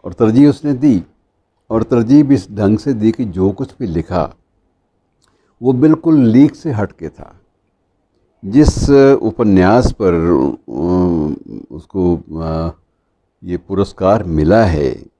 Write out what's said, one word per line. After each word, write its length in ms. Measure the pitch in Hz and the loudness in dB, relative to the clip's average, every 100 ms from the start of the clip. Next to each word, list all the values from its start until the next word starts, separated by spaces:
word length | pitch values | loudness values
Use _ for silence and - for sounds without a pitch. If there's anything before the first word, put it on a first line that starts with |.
और 80 | 98 | -16
तरजीह 360 | 87 110 117 147 | -2 2 4 4
उसने 240 | - 147 | 2 -6
दी 300 | 127 147 101 - _ _ _ _ _ _ | -2 0 0 -4 _ _ _ _ _ _
और 120 | 113 | -6
तरजीह 420 | 110 123 110 143 | -2 -2 2 2
भी 100 | 139 | 4
इस 180 | 139 - | 0 -2
ढंग 260 | 104 101 107 | -4 -2 0
से 160 | 143 | -2
दी 180 | 117 110 | -2 -2
कि 120 | 113 | -2
जो 260 | 113 87 95 | -8 -4 -4
कुछ 220 | 98 131 _ | -4 -12 _
भी 60 | 113 | -6
लिखा 480 | 82 80 87 73 _ _ _ _ _ _ _ _ _ _ _ _ _ | -6 -6 -6 -6 _ _ _ _ _ _ _ _ _ _ _ _ _
वो 100 | 120 | -2
बिल्कुल 460 | 127 156 156 165 151 | 2 2 2 2 2
लीक 380 | 117 117 151 - | 4 4 2 0
से 140 | 160 | -8
हट 220 | 107 101 | -6 -6
के 160 | _ 80 | _ -16
था। 320 | - - _ _ _ _ _ _ _ _ _ _ _ | -16 -20 _ _ _ _ _ _ _ _ _ _ _
जिस 460 | 98 123 151 - - 139 135 139 | 0 2 4 2 2 4 4 2
उपन्यास 720 | 110 - 110 95 90 117 - - | -2 -2 0 2 4 2 0 -2
पर, 100 | 98 | -2
अ, 600 | 85 85 76 67 - - 60 85 90 90 85 76 71 - 53 - | 0 0 0 -2 -6 -12 -8 -4 0 0 -2 -4 -8 -14 -18 -16
उसको, 420 | 78 - 98 90 85 | -20 -10 -4 -2 -2
अ, 580 | - 78 82 80 80 - _ _ _ _ _ _ | -6 -10 -8 -6 -8 -10 _ _ _ _ _ _
ये 120 | 90 90 | -12 -12
पुरस्कार 680 | - 98 98 - 95 107 | -6 -6 -6 -2 0 0
मिला 400 | 92 78 76 107 | -2 -2 2 2
है 380 | 104 76 67 57 - _ | 2 0 -4 -6 -16 _